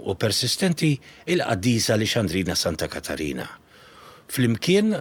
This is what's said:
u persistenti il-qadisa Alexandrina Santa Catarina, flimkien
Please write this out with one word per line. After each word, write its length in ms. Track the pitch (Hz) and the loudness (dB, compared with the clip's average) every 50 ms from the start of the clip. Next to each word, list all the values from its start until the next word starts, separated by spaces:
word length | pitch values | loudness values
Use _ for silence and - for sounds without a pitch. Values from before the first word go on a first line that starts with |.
| - | -6
u 80 | - 95 | -6 -2
persistenti 760 | - - 104 95 - 123 123 - - 196 185 165 - 165 156 143 - - - - - - - 180 | 0 0 0 0 0 0 -2 0 0 0 0 2 2 2 0 0 0 -4 -12 -20 -12 -4 -2 0
il-qadisa 640 | 175 - - 113 95 92 127 120 110 - - 113 | 0 0 0 -2 0 2 2 2 2 2 2 2
Alexandrina 580 | 107 110 101 - 120 107 85 80 95 92 87 82 | 2 2 0 0 0 0 0 0 0 0 0 -2
Santa 320 | - - 90 80 - 85 | 0 -2 -2 -2 -2 -4
Catarina, 600 | 78 - 73 - - 76 71 80 71 67 62 - - - - - _ - - - - - - - - - - - - | -6 -6 -8 -8 -6 -6 -4 -4 -4 -6 -6 -8 -10 -14 -18 -20 _ -20 -20 -20 -20 -20 -20 -20 -20 -20 -20 -16 -6
flimkien 640 | - - 123 117 113 - - - 185 202 208 220 208 - | -2 0 2 2 0 0 2 2 4 4 4 2 0 -2